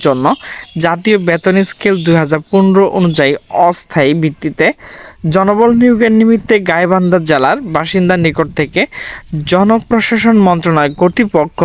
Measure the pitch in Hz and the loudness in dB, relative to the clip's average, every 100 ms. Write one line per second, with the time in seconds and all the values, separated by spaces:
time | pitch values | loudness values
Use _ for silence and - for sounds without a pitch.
0 | 151 131 135 262 - - - 175 165 170 | 0 0 0 -2 -8 -18 -14 -4 -4 -2
1 | 202 214 175 165 190 190 190 - 202 190 | 0 0 0 -2 0 0 0 -2 -2 -2
2 | 165 165 151 156 156 190 190 190 196 190 | 0 0 0 -4 -2 0 2 2 2 2
3 | 175 156 139 143 - - 175 175 - - | 0 0 0 -2 -6 0 0 0 -4 -2
4 | 139 160 156 143 156 - 165 294 - - | 0 0 -2 -4 -10 -2 -4 -4 -14 -20
5 | - - 165 170 190 208 233 233 247 226 | -20 -8 -2 0 0 2 2 4 2 2
6 | 233 220 226 226 - 214 180 165 175 185 | 2 4 4 2 2 0 0 -2 0 0
7 | 180 185 160 147 156 226 240 160 165 190 | 2 0 2 2 2 0 -4 -6 -4 -2
8 | 180 180 165 151 156 - 147 - 277 - | 0 0 0 -2 -4 -4 -4 -4 -4 -8
9 | - - - 156 147 180 202 226 - 233 | -16 -16 -10 -8 -2 0 2 0 0 -2
10 | - 226 226 220 190 175 170 160 147 147 | 0 0 2 4 4 2 0 0 0 0
11 | 180 175 214 165 151 - | -2 0 -2 0 -2 -2